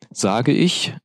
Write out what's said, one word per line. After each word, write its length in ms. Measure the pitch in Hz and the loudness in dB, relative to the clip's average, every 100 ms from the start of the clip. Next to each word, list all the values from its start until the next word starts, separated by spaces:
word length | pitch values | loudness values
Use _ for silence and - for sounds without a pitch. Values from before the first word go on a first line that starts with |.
| - | -20
sage 400 | - 98 107 135 | -4 -2 0 2
ich, 420 | - 180 - - - | 2 2 0 -6 -10